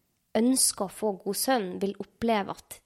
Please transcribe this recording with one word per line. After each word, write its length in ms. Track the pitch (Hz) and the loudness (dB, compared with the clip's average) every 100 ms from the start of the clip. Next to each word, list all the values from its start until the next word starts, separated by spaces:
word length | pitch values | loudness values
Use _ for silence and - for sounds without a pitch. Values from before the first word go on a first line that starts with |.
| _ _ _ | _ _ _
ønsker 520 | 220 240 262 - - 190 | 2 4 4 2 0 -6
å 60 | |
få 180 | - 214 185 | -4 -4 -4
god 200 | 196 196 | -4 -2
søvn, 300 | - 254 185 185 | 0 0 0 -4
vil 160 | 196 - | -4 -4
oppleve 540 | - - 233 214 190 | -10 -4 0 0 0
at 260 | - - - | -8 -14 -16